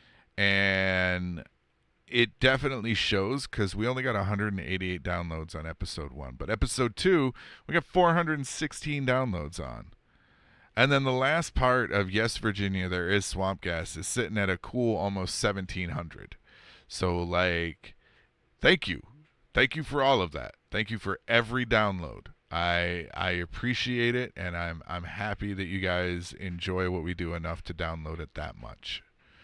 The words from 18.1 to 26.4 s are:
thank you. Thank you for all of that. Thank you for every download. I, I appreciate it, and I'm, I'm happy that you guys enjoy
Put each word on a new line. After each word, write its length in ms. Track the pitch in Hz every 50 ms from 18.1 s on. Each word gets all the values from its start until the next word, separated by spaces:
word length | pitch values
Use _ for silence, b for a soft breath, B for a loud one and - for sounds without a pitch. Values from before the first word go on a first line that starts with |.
| b b b b b _ _ _ _ _
thank 300 | - 139 180 180 - -
you. 140 | 85 62 - - 120 147 151 _ _ _ _ _ -
Thank 240 | - 127 131 -
you 60 | 156 151
for 200 | - 139 143 135
all 200 | 135 139 117 92
of 100 | 85 73
that. 220 | 76 62 - - _ _ _
Thank 200 | - 107 110 101
you 80 | 113 104
for 220 | - 98 98 - _ -
every 380 | 117 117 117 107 120 127 123
download. 600 | 113 117 110 107 104 98 92 85 69 57 50 - - - _ _ -
I, 580 | - 85 87 87 87 87 87 87 87 87 80 - -
I 200 | - 90 92 90
appreciate 800 | 87 87 85 - - - 123 123 - - 127 123 120 117 120 120
it, 180 | 123 127 - -
and 220 | - 92 90 87
I'm, 260 | 85 85 85 85 82 - -
I'm 160 | 85 87 87
happy 480 | 80 - 87 101 107 101 - 104 104 101
that 140 | 95 98
you 140 | 85 92 95
guys 520 | 92 90 90 90 90 90 87 87 87 - -
enjoy 560 | -